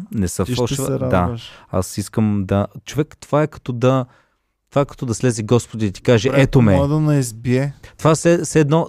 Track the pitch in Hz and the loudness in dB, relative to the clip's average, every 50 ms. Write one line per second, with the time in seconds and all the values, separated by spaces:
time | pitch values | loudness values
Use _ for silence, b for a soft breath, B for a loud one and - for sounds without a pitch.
0 | 180 - - 113 95 85 - - 127 - 123 120 123 113 139 135 135 139 135 131 | -4 -6 -4 -4 -4 -2 -2 -4 -4 -4 -2 -2 -2 -2 -2 -4 -4 -4 -4 -4
1 | 131 127 101 92 90 87 120 117 - - B B B B - 92 92 - - - | -2 0 0 0 0 0 -2 -6 -10 -16 B B B B -4 -4 -4 -4 -6 -8
2 | 98 - - - 110 107 104 101 95 95 98 98 101 - - 110 - - - 135 | -8 -6 -2 -2 0 0 0 -2 -2 -2 -2 -2 -2 -4 -6 -16 -16 -10 -6 -6
3 | 156 - - - - - - 147 156 156 - - - - 123 117 120 127 131 131 | -6 -6 -8 -20 -10 -4 -2 0 0 -2 -4 -10 -10 -8 -6 0 0 2 2 2
4 | 123 b b b b b b b b b _ _ _ _ - 139 143 - - - | -2 b b b b b b b b b _ _ _ _ -2 -2 -2 -2 -4 -10
5 | 147 123 110 - - 127 117 113 107 107 123 117 - - - 113 110 101 92 - | -6 -4 -4 0 0 0 0 0 0 0 0 0 0 -2 -6 -4 -4 -4 -4 -4
6 | - - 123 110 95 131 131 139 135 - - 139 - - - - - 143 151 156 | 0 2 2 2 2 2 2 2 2 4 4 4 4 4 4 4 2 2 0 0
7 | 156 151 147 143 131 117 107 113 117 123 123 127 135 143 139 - B B B B | 2 2 2 2 0 -2 -6 -8 -4 -2 0 0 0 -2 -6 -10 B B B B
8 | - 147 160 151 - 170 170 175 165 - - 156 156 139 151 165 160 | 2 2 2 4 4 2 2 2 0 0 2 2 2 4 2 0 0